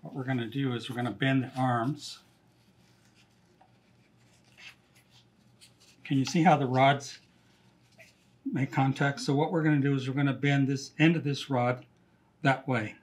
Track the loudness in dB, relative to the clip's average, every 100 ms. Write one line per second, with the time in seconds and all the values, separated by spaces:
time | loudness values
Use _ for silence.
0 | -12 -8 -4 -4 -4 -4 -2 -4 -6 -6
1 | -6 -2 0 0 -2 -2 0 0 -2 -4
2 | -10 -18 _ _ _ _ _ _ _ _
3 | _ _ _ _ _ _ _ _ _ _
4 | _ _ _ _ _ _ -20 -20 _ _
5 | _ _ _ _ _ _ -20 _ -20 _
6 | -2 0 0 4 6 6 4 4 4 4
7 | -2 -18 _ _ _ _ _ _ _ _
8 | -20 _ _ _ -8 -4 -2 2 0 2
9 | -2 -2 -2 0 0 0 2 2 2 0
10 | -2 -2 -2 0 0 2 2 -2 -6 2
11 | 4 4 -2 -6 -4 -2 0 -2 -8 _
12 | _ _ _ _ 0 0 -2 -4 -4 -12